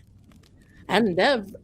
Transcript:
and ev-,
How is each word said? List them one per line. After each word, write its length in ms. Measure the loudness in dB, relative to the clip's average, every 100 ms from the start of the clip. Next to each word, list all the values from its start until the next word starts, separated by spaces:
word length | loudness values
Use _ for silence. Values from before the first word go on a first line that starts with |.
| -12 -20 -20 -20 -20 -20 _ -18 -2
and 300 | 0 0 2
ev-, 360 | 2 0 -4 -10